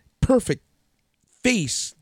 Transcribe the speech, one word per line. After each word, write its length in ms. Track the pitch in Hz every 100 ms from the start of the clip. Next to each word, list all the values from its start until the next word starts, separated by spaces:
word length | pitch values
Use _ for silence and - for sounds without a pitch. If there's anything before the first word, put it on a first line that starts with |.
| _ _
perfect 420 | - 254 - - _ _ _ _ _ _ _ _
face 540 | 247 226 135 - - -